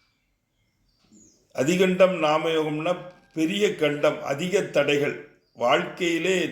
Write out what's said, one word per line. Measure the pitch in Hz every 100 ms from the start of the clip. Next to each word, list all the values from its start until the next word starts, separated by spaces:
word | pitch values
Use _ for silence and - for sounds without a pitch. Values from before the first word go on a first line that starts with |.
| _ _ _ _ _ _ _ _ _ _ _ _ - _ _ -
அதிகண்டம் | 135 180 190 185 185 175
நாம | 151 156 165
யோகம்னா | 160 156 151 165 175 - - _
பெரிய | 160 160 202 208 -
கண்டம், | 147 147 151 139
அதிக | 131 139 175 190 - 165
தடைகள், | 143 143 143 - - _ _ -
வாழ்க்கையிலே | 120 156 180 - 170 165 175 185 156